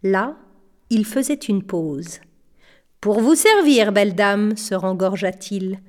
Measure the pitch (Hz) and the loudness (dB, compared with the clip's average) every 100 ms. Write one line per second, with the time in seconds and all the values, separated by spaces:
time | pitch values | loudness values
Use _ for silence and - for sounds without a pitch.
0 | 196 190 220 311 - _ _ _ _ 226 | 0 0 -2 -6 -18 _ _ _ _ -2
1 | 214 - 269 285 - 202 190 180 160 143 | 0 -2 -2 -4 -2 -4 -2 -6 -4 -6
2 | 170 - - _ _ _ _ _ _ _ | -10 -16 -20 _ _ _ _ _ _ _
3 | - 208 226 311 427 427 320 269 214 202 | -2 2 4 4 4 4 4 4 4 2
4 | 208 180 202 202 208 214 - 190 185 190 | 2 2 0 2 0 -2 -4 -4 -4 -2
5 | 185 190 196 190 - 202 190 190 | -2 -2 -6 -6 -8 -8 -6 -8